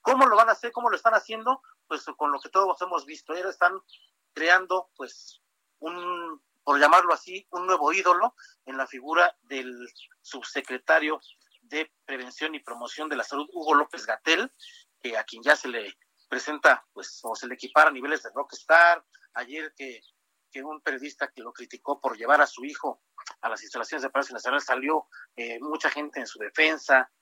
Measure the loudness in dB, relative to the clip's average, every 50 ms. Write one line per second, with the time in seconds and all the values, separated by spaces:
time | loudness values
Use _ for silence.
0 | _ 2 6 6 6 6 8 6 6 6 4 0 -2 -8 -8 -2 0 0 0 2
1 | _ 2 2 2 0 -2 -12 -6 -2 -4 -4 -4 _ _ _ _ _ _ -10 -10
2 | -10 -12 -8 _ -2 -2 -2 -4 -6 -2 _ 2 2 2 0 -4 -4 -4 -4 -6
3 | -6 -8 -18 -20 _ -10 -8 -6 -6 -8 -2 _ 2 2 2 -2 _ _ -20 _
4 | _ _ _ _ _ _ _ -2 4 4 4 4 4 0 -2 -2 -2 _ _ _
5 | -16 -16 -16 -20 -20 -20 -20 _ _ _ _ _ _ _ _ _ -12 -10 -10 -8
6 | -6 -6 -6 -6 -8 -10 -12 -14 _ _ _ _ _ 0 4 6 6 8 8 8
7 | 6 6 0 0 -2 -14 -16 -16 _ _ -8 -6 -2 0 0 2 2 0 0 2
8 | 4 4 4 4 2 0 _ _ -20 -20 _ _ _ -12 -6 -6 -6 -6 -8 -16
9 | -10 -2 2 4 4 4 2 _ _ _ -10 -8 -8 -10 -12 -14 -18 -20 _ -20
10 | -20 _ _ _ _ -16 -16 -14 -14 -8 -8 -8 -8 -6 -10 -10 _ 2 2 2
11 | 2 0 -4 -6 _ -20 _ _ _ _ _ _ _ _ -8 -8 -8 -8 _ _
12 | _ -12 -12 -10 -10 -14 -10 -6 -6 -6 -6 -8 _ -14 -12 -12 -12 -12 -10 -10
13 | -8 -6 -4 -6 -6 -6 -6 -8 -8 -8 -10 -8 -2 2 2 2 2 0 -4 -12
14 | -6 -6 -6 -4 _ 0 2 2 0 -6 _ _ -20 -20 -20 -20 _ _ _ _
15 | _ -6 -6 -6 -6 -6 -12 -4 4 4 4 4 2 -6 -6 -6 -8 -10 -14 _
16 | _ _ _ _ _ _ -8 -6 -4 -6 -8 4 6 6 6 6 _ _ _ -16
17 | -16 -16 -18 -14 -10 -10 -8 -8 -8 -12 -12 -12 -14 0 _ 4 4 4 4 -2
18 | -6 -6 -6 -6 -6 -10 _ -10 -10 _ -12 -20 0 4 6 6 8 6 4 2
19 | _ _ _ _ _ _ _ -12 -12 -10 -12 -12 -12 -12 _ _ -14 -14 -14 -16
20 | _ _ _ _ _ _ _ _ _ _ _ -14 -14 -12 -14 -8 _ -8 -6 -6
21 | -10 -14 -8 _ -10 -10 _ -16 -18 -18 -16 -18 -18 _ -20 -14 _ -6 -6 -4
22 | -4 -6 -6 -4 2 4 4 4 4 2 0 -12 -14 -12 -12 -8 -8 -8 -8 _
23 | _ _ _ -18 -18 -18 -16 _ -6 -6 -6 -6 -12 -12 -8 -8 -8 -6 -6 -6
24 | -6 -4 _ -4 -4 -4 -8 -8 -4 -2 -2 -2 0 -2 -2 -2 0 0 -2 -2
25 | -2 _ -20 -20 -20 _ _ -12 -10 -10 -10 -10 -8 -8 -8 -4 -4 -4 -4 -4
26 | -10 -10 -10 -10 -12 -10 -12 -12 -12 -8 _ 2 2 2 2 -2 2 4 4 4
27 | 4 _ _ _